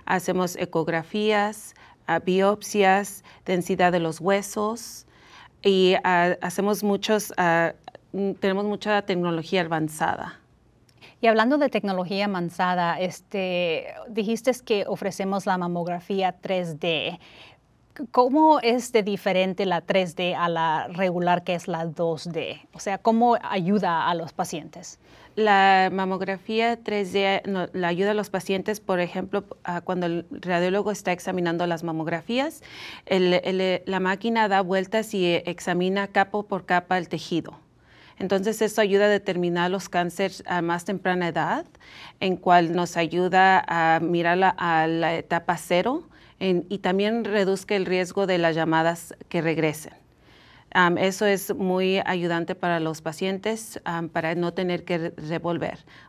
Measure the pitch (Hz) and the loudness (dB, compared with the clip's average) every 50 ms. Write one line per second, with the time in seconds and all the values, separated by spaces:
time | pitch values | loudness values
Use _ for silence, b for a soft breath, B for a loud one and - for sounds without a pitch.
0 | B - 180 185 180 - 180 185 180 175 175 - 180 170 - 165 160 165 165 165 | B -2 -2 -2 0 0 0 0 0 -2 -2 -4 -6 -2 -2 -2 -2 0 -2 -4
1 | 160 - - 214 214 214 214 208 208 214 214 - - - - B B B B B | -4 -4 -4 -2 0 2 2 2 2 0 -4 -8 -16 -20 -20 B B B B B
2 | _ - 165 165 165 185 180 190 190 196 208 208 - - - 208 196 190 190 202 | _ -2 -2 -2 0 2 2 4 4 2 2 0 -4 -4 2 4 6 6 6 4
3 | 208 - - - B B B B B - 185 180 170 - 190 180 180 180 175 175 | 2 -4 -10 -18 B B B B B -2 -2 -2 0 -2 0 2 2 4 4 2
4 | 165 160 160 - 160 196 196 202 196 - - 214 208 214 226 233 - - - - | 0 -2 -4 -4 0 0 0 0 0 -4 -4 -4 -2 -2 -4 -6 -10 -14 -16 -18
5 | - B B B B B B B B B B _ - 202 196 190 185 180 190 - | -20 B B B B B B B B B B _ 2 2 4 6 6 6 4 4
6 | - 180 180 175 175 180 180 - - 180 - - 196 202 208 196 208 208 202 202 | 2 4 4 4 4 4 2 0 -4 -6 -4 -2 0 0 0 0 0 0 0 0
7 | 202 - 220 208 208 - - - 180 170 165 170 170 160 - - _ - _ - | 0 0 0 0 0 -4 -2 0 2 4 4 4 2 0 -2 -6 _ -20 _ -20
8 | _ _ - 190 196 196 180 - - 196 190 196 202 208 208 190 - 208 214 202 | _ _ -6 -4 -4 -4 -4 -2 -2 0 0 0 -2 -2 -4 -4 -2 0 0 0
9 | 202 202 185 175 175 175 170 160 156 - 196 185 170 165 165 156 156 156 156 - | 0 0 -2 0 0 0 -2 -2 -4 -2 0 0 0 0 0 -2 -2 -2 -2 -2
10 | 165 165 - - - - - - _ _ _ _ _ _ _ _ _ _ b b | -2 -2 -2 -2 -6 -12 -14 -18 _ _ _ _ _ _ _ _ _ _ b b
11 | b b b b - 226 220 220 220 247 294 294 294 262 - 214 - 202 190 180 | b b b b 2 4 6 6 4 4 4 2 2 2 0 0 -2 0 -2 -2
12 | 180 165 202 196 202 202 196 180 175 170 - - 185 180 180 180 175 170 165 147 | -2 -2 -2 -2 -2 -2 -2 -2 -4 -4 -2 -2 0 0 2 2 0 0 0 -2
13 | 180 180 - - - _ - 202 185 185 180 175 175 165 160 135 - - - - | -2 -6 -6 -8 -18 _ -6 -4 -4 -2 -2 0 0 0 -2 -2 -4 -8 -14 -16
14 | - - 220 226 208 208 226 220 - 262 240 - - - 220 202 185 - 190 - | -16 -10 -6 -4 -2 -2 -2 0 0 -2 -2 -2 0 0 0 0 0 -2 -4 -4
15 | - 196 - - 196 190 196 196 - 208 185 180 180 175 175 175 170 175 175 175 | -4 -6 -4 -4 -4 -2 -2 -2 0 0 -2 0 0 -2 -2 -4 -4 -4 -6 -8
16 | - - 202 190 190 180 175 - - 208 190 185 180 165 156 147 - 175 160 147 | -6 -6 -2 0 0 0 -2 -4 -6 -4 -2 -2 -2 -4 -6 -4 -2 0 0 0
17 | - - 175 - B B B B B B B B _ _ _ _ _ _ _ - | -2 -4 -6 -8 B B B B B B B B _ _ _ _ _ _ _ -14
18 | 285 - - 254 247 247 254 311 311 311 302 262 - 233 240 254 233 - - 220 | -14 -2 2 2 2 4 6 6 8 8 6 6 4 2 2 0 0 2 2 2
19 | 196 208 202 185 - 202 185 185 185 190 180 - 202 190 175 165 160 - 196 190 | 2 2 -2 -2 0 0 2 2 2 0 0 -2 0 0 0 -2 0 2 2 2
20 | 185 170 151 - 180 175 170 135 170 170 165 165 165 165 156 156 104 - 180 170 | 2 0 -2 -4 -2 -2 0 0 0 0 0 0 2 2 2 0 -2 -4 -4 -2
21 | 190 180 170 175 175 175 175 175 175 - 180 170 - 202 175 165 165 165 151 - | 0 0 0 0 2 2 2 2 0 -2 -4 -4 -4 -6 -6 -4 -4 -6 -4 -2
22 | 175 165 160 151 - 175 156 160 131 - - - - _ _ 165 - 208 196 190 | -2 -2 -2 -2 -6 -8 -6 -6 -6 -6 -8 -12 -14 _ _ -10 -6 -6 -6 -2
23 | - 226 226 226 240 240 233 - - - - 196 165 180 208 208 202 175 170 160 | 2 2 4 4 6 4 4 2 0 -2 -4 -2 0 2 2 2 2 2 0 0
24 | 131 156 175 165 165 147 - - 180 - - 156 147 160 - 175 180 - - _ | 0 0 0 -2 -4 -8 -6 -6 -6 -6 -6 -10 -10 -12 -16 -16 -18 -18 -20 _
25 | B B B B B B B - 220 208 202 196 196 196 190 190 190 185 175 196 | B B B B B B B 2 4 6 6 8 8 8 8 6 6 4 2 0
26 | 190 190 190 185 190 185 196 180 - - 220 220 226 233 233 233 233 - 208 208 | 0 0 -2 -2 -2 -4 -6 -6 -6 -4 -2 0 2 0 0 -2 -4 -4 -2 -2
27 | 202 180 180 196 196 196 196 185 - 202 196 185 175 - - 180 180 170 175 170 | -2 0 0 2 2 2 2 0 0 -2 -2 -2 -2 -4 -4 -2 -2 0 0 0
28 | 196 208 214 208 196 - - 185 180 - 190 185 185 - 214 208 - - 190 175 | 0 0 0 0 -2 -4 -6 -6 -2 -2 -2 -2 -2 -4 -6 -6 -2 -2 0 0
29 | 175 175 - 185 185 196 - 202 202 - - _ - - 175 175 170 - 185 180 | 0 -2 -4 -6 -8 -4 -4 -4 -4 -6 -18 _ -10 -8 -8 -6 -4 -4 -4 -2
30 | 175 170 170 170 170 - - - - 175 180 170 175 185 190 208 196 214 202 190 | -2 -2 -2 -4 -6 -8 -14 -12 -6 -2 0 0 0 2 0 0 0 -2 -4 -4
31 | - 185 180 180 - 196 185 185 175 170 170 170 175 175 170 165 175 170 160 160 | -2 -4 -4 -4 -4 -6 -4 -2 -2 -2 0 0 0 -2 -2 -4 -4 -4 -4 -4
32 | 156 165 170 165 160 - 233 254 277 320 - - B B B B B B B B | -4 -4 -6 -6 -6 -4 -2 -2 -2 -4 -6 -12 B B B B B B B B
33 | B - 196 185 185 180 180 180 - - 190 185 185 185 185 180 - - 190 185 | B 0 2 2 4 4 4 2 2 0 -2 0 0 0 0 -2 -2 -2 -2 0
34 | 190 185 196 196 196 233 226 226 220 202 196 196 196 175 190 190 185 190 - 220 | 0 0 -2 0 -2 -2 2 2 2 4 4 2 2 2 0 -2 -2 0 -2 -2
35 | 220 220 - 196 180 175 170 165 - 175 175 - - 190 175 175 180 185 190 202 | -2 -2 -2 0 2 2 2 0 0 -4 -8 -6 -4 -2 0 0 0 0 0 -2
36 | 196 196 202 202 196 196 - 208 208 - 202 180 - - 202 196 - - 185 185 | -4 0 2 2 2 2 0 -6 -6 -4 -6 -6 -2 0 0 0 2 0 -2 -2
37 | 165 - - 156 - - 180 160 - - - - _ _ _ b b b b b | -2 -4 -8 -8 -6 -4 -4 -4 -4 -6 -14 -20 _ _ _ b b b b b
38 | b b b b 190 180 196 190 190 220 208 220 226 208 208 226 214 196 196 196 | b b b b -4 0 0 0 0 -2 -2 0 -2 -2 2 2 2 4 4 4
39 | 208 208 208 196 202 - 180 180 175 175 170 175 175 180 185 196 180 - - 175 | 6 6 4 2 0 -2 -2 0 0 0 0 0 0 0 0 -2 -6 -2 -2 -2
40 | 175 175 170 - 196 185 190 - - - 180 175 170 170 170 175 170 - 196 180 | -2 -2 -2 -2 -4 -4 -4 -8 -8 -4 -4 -2 0 -2 -2 -4 -4 -4 -6 -4
41 | - 190 180 180 175 170 160 175 156 165 214 285 349 - _ B B B B B | -2 -2 0 0 -2 -2 -2 -2 -2 -2 -2 -4 -6 -10 _ B B B B B
42 | B B B - 202 190 185 180 - 185 175 175 170 160 170 180 175 175 - 170 | B B B -6 -2 -2 -2 -2 2 6 6 6 6 4 0 -2 -2 -2 -2 -2
43 | 170 156 165 175 180 185 185 185 190 190 190 180 - - 170 170 165 160 160 165 | -2 -2 0 0 0 2 4 6 6 6 6 4 2 0 0 2 2 4 4 2
44 | 165 165 175 170 170 170 175 185 196 185 - - 175 170 165 160 160 160 165 165 | 2 0 0 0 2 2 2 4 4 2 2 0 -2 0 2 2 2 2 0 0
45 | 165 160 165 165 - - 170 170 170 - 175 160 - - 180 175 185 233 269 339 | 0 0 -2 -2 -4 -2 -4 -4 -2 -2 -6 -4 -2 0 0 2 2 0 -2 -4
46 | - - b b b b b b 180 190 180 175 - - 202 190 - 190 185 196 | -6 -10 b b b b b b -2 0 0 0 0 -4 -8 -4 -2 0 0 2
47 | 202 214 226 233 220 190 202 214 196 185 196 190 190 - 208 196 185 180 185 185 | 2 0 0 -2 -2 -2 0 0 2 2 0 -2 -2 -2 -2 -2 0 0 0 0
48 | 185 175 180 196 196 185 185 175 170 165 160 165 160 160 165 160 160 165 170 170 | -2 -2 -2 -2 0 0 2 2 2 2 2 2 0 2 2 2 2 2 0 -2
49 | - - - - - _ - 170 160 165 156 160 160 156 147 151 - - - - | -8 -16 -18 -20 -18 _ -4 -2 0 0 0 0 0 -2 -2 -4 -12 -16 -18 -20
50 | _ _ b b b b b b b b b b b b - 180 180 175 175 - | _ _ b b b b b b b b b b b b 2 4 4 4 4 2
51 | 190 190 190 - 214 202 196 180 190 - 196 - 196 185 185 185 190 185 190 196 | 0 0 0 0 2 2 2 2 0 -4 -4 -2 0 0 0 0 2 0 0 0
52 | - - 185 180 175 170 170 170 170 165 180 185 - 175 170 165 160 160 160 156 | 0 -2 -2 -2 -2 -2 -2 -2 -2 -4 -6 -4 -2 -2 0 0 0 -2 -4 -6
53 | - 160 156 - 190 190 190 190 190 214 220 220 220 - - - - - 170 170 | -8 -10 -6 -4 -4 -4 -4 -4 -4 -4 -6 -6 -8 -12 -16 -12 -8 -6 -6 -4
54 | 170 165 - 170 160 160 170 175 175 170 170 - 185 180 175 165 160 - 180 170 | -6 -4 -4 -4 -2 -2 -2 0 -2 -2 -2 -2 -2 -2 -2 -4 -2 -4 -4 -2
55 | 165 170 - - 151 151 170 160 - 170 170 165 - - - - - B B B | -2 -4 -8 -8 -8 -6 -6 -4 -2 -2 -4 -2 -4 -6 -8 -10 -16 B B B
56 | B | B